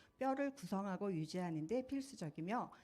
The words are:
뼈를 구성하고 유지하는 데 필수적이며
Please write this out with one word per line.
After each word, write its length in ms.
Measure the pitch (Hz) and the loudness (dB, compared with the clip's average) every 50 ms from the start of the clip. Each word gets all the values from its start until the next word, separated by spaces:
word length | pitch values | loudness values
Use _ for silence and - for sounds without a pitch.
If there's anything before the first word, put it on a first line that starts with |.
| - - _ | -20 -14 _
뼈를 360 | - 262 269 262 277 277 277 277 | 0 2 2 4 4 2 0 0
구성하고 600 | - - - 202 190 196 202 185 170 208 202 185 | -4 -4 0 0 0 0 0 0 0 0 0 2
유지하는 520 | 156 160 156 - 180 180 175 160 151 156 | 0 0 0 0 0 0 2 0 0 0
데 220 | 160 226 254 254 | 2 0 0 0
필수적이며 840 | 254 277 269 269 - 233 - 180 151 - - 160 185 226 247 185 - - - | 0 -2 -2 -2 -4 -6 -6 -6 -4 -4 -4 -2 0 0 0 0 -2 -8 -18